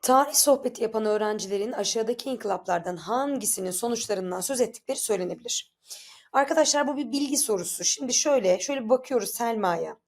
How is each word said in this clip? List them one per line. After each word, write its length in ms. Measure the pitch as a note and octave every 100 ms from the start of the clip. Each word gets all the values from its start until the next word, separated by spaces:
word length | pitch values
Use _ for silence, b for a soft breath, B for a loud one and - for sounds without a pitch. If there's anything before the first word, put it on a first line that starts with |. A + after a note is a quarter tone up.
Tarih 320 | - C4 C#4+
sohbeti 480 | D4 - C4+ B3+ A3+
yapan 220 | A3 A3
öğrencilerin 680 | G#3+ G#3 G#3+ G#3+ G3+ G3 G#3+
aşağıdaki 580 | C4 G3+ A#3 A3+ A#3+ C4+
inkılaplardan 680 | B3+ G#3 F#3 - F3 E3+ F3+
hangisinin 720 | D#3+ A#3+ C#4 C#4 G3+ - F#3
sonuçlarından 680 | F#3 A#3 A3+ - G3 F#3 F#3
söz 200 | F#3 A#3+
ettikleri 380 | A3+ - - C4+
söylenebilir? 760 | - G3+ F3+ - A#3 - - _ B B B B B
Arkadaşlar, 560 | C4+ C#4 D#4+ D4+ C#4+ C#4+
bu 80 | C#4+
bir 160 | B3+
bilgi 260 | C4+ C#4 C#4
sorusu. 460 | - G3+ F3 -
Şimdi 300 | E3+ - C4
şöyle, 460 | B3 D4+ C4+ F#3+ F#3
şöyle 240 | - C#4
bir 40 | A3
bakıyoruz 420 | B3+ B3+ B3+ G3
Selma'ya. 680 | - A#3+ A3+ F#3+ E3+ E3 -